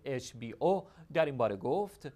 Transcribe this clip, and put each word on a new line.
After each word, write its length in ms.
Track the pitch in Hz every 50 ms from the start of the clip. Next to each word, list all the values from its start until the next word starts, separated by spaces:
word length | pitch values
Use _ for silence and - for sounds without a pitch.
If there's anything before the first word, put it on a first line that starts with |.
| -
اچ 320 | 143 135 127 123 - -
بی 160 | 117 117 117 107
او، 340 | - 143 170 196 190 170 - - - - - 143
در 120 | 165 160
این 120 | 147 139
باره 200 | 123 120 107 101
گفت: 560 | 95 90 123 143 185 208 196 - - - 147 -